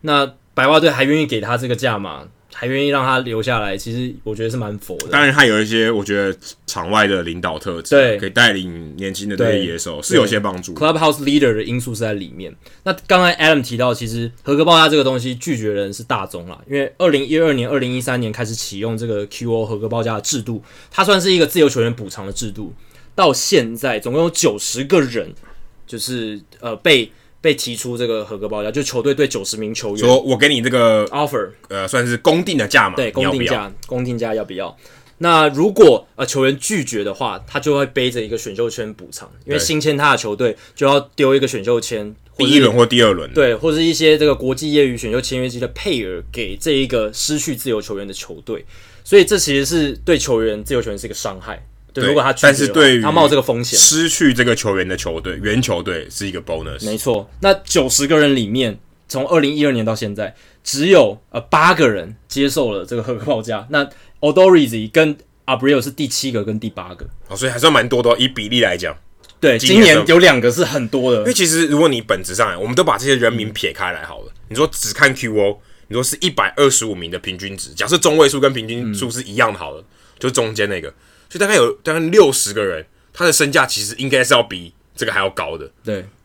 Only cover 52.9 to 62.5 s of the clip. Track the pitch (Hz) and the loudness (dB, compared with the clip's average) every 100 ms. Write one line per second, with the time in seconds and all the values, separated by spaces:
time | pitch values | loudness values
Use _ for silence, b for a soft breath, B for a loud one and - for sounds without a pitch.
52.9 | 123 110 165 147 143 127 120 120 - - | 6 2 4 4 4 2 -2 0 4 4
53.9 | 156 165 - 151 120 123 113 110 95 92 | 4 0 2 2 4 2 2 0 -2 -2
54.9 | 92 90 82 90 80 101 110 123 87 87 | -4 -6 -8 -8 -6 -2 -2 0 -4 -4
55.9 | 85 - - 98 87 - 80 80 69 107 | -8 -8 -10 -8 -10 -8 -8 -8 -10 -8
56.9 | 110 - 110 98 - 196 196 - 170 131 | -6 -2 -4 -4 -2 2 2 2 0 2
57.9 | - 143 156 147 135 104 120 123 104 - | 0 2 4 4 2 0 -2 -2 -4 -16
58.9 | _ _ 135 131 165 143 151 147 123 110 | _ _ -6 0 2 2 0 0 0 -2
59.9 | 110 107 101 98 - b b - 135 160 | -4 -6 -6 -8 -10 b b -10 -2 4
60.9 | 185 113 107 _ 120 - 156 165 165 139 | 6 6 0 _ -12 0 2 4 4 2
61.9 | 101 85 110 _ 135 139 | 0 -8 -16 _ -2 -2